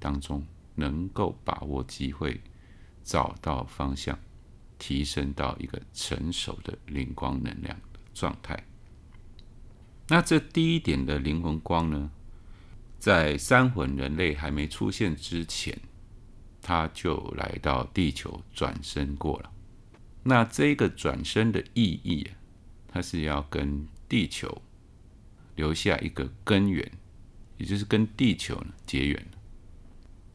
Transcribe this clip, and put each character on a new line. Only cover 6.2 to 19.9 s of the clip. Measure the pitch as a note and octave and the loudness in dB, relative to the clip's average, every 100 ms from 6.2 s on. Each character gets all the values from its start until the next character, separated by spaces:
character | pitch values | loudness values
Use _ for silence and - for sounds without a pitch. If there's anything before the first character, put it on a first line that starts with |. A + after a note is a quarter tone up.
| E2 | -2
熟 | - - - | -4 -4 -6
的 | - - - | -8 -10 -6
灵 | C#2+ B1+ | -4 -4
光 | - C2 C2+ | -4 -2 -2
能 | - - | -4 -6
量 | - - - | -8 -10 -12
的 | - - | -18 -14
状 | - E2+ - | -4 -4 -4
态。 | - - - - - - - - - - - - - - - - - | -8 -8 -10 -20 -20 -20 -20 -20 -18 -18 -18 -18 -20 -20 -20 -12 4
那 | E3 | 6
这 | - D#3 | 8 4
第 | - E3 E3 E3 | 4 2 4 4
一 | |
点 | - C2+ | 2 2
的 | C2+ D2 | 2 0
灵 | C#2 D#2+ | 2 0
魂 | E2+ D#2 | 0 -2
光 | - E2+ E2 | 2 2 2
呢， | D2 D2 - - - - - - - - - | 0 -2 -8 -16 -16 -18 -18 -16 -18 -16 -2
在 | A2 F2 D2+ C#2+ | 6 8 6 2
三 | - B2+ B2+ | 6 8 8
魂 | A2+ C2+ C#2 | 4 0 0
人 | C2+ D#2 | -2 2
类 | E2+ D2+ | 2 2
还 | D#2 | -2
没 | D2 D2+ | -2 -2
出 | - G#2 | 0 -2
现 | - G2 C#2+ | 2 0 0
之 | - E2+ | -4 -4
前， | D#2+ - - - - - - - - - - - | -4 -4 -6 -8 -12 -18 -20 -20 -20 -20 -20 -14
他 | - E2+ D#2+ | 0 2 2
就 | - E2+ C#2+ - - | -2 -2 -2 -4 -6
来 | - - | -6 -2
到 | D#2 C2 B1+ | 2 2 0
地 | G2 D#2 | 2 2
球 | - - - - | 0 -8 -10 -12
转 | - - - | -4 -2 -2
生 | C#2+ D2 C#2 C#2+ | -6 -2 -2 -2
过 | D#2 - | -2 -2
了。 | - - - - - | -6 -16 -18 -20 -20